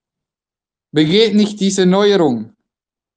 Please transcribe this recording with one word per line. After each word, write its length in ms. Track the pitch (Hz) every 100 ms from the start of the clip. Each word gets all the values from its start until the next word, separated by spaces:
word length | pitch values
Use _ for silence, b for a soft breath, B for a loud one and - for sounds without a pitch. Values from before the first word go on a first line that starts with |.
| _ _ _ _ _ _ _ _ _
begeht 420 | 147 156 202 226
nicht 260 | 208 208 -
diese 240 | 190 196 180
Neuerung, 680 | 190 208 190 151 117 107 _ _ _ _ _ _